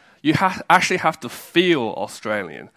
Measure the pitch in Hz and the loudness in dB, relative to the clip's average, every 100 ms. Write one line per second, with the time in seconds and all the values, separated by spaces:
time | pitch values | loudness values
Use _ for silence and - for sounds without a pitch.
0 | _ _ 147 147 190 185 - 180 - 180 | _ _ 0 2 0 0 4 4 4 0
1 | 160 160 123 - - 170 180 156 110 - | -2 -2 -8 -12 -4 0 2 2 0 -4
2 | 104 - 110 107 87 73 82 | -8 -8 -4 -4 -6 -12 -18